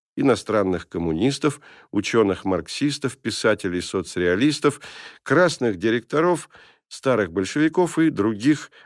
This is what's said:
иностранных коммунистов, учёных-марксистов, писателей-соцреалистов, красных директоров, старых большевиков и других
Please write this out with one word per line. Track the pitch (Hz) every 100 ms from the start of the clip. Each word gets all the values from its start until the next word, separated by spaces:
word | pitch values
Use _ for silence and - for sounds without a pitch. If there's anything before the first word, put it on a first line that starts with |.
| _ -
иностранных | 139 107 - 107 95 87 -
коммунистов, | 90 85 80 123 139 151 - - - -
учёных-марксистов, | 104 - 117 101 90 98 90 80 - 143 139 127 -
писателей-соцреалистов, | 113 - 113 104 95 90 - 98 87 92 87 92 143 147 147 - - - - -
красных | - 139 180 - 120 92
директоров, | 110 117 - 147 175 160 - - - _ _
старых | - 135 117 92
большевиков | 87 95 147 156 170 170 160
и | 160
других | - 104 104 127 147 - -